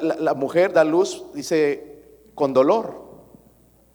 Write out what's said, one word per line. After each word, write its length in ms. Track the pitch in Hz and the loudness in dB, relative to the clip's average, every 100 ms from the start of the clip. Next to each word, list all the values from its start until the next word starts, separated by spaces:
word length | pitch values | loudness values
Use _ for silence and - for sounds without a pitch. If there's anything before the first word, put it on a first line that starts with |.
la, 140 | 160 - | -2 -2
la 180 | 160 | -2
mujer 400 | 165 139 170 190 | -2 -2 0 2
da 100 | 175 | 4
luz, 400 | 156 165 202 - - | 2 2 0 -4 -14
dice, 680 | 143 135 160 147 139 - - - _ _ - | -14 -4 0 0 -2 -8 -20 -20 _ _ -4
con 180 | 143 | 0
dolor. 480 | 131 139 220 - - - - - - _ _ _ _ _ | 4 4 2 -2 -12 -18 -20 -20 -20 _ _ _ _ _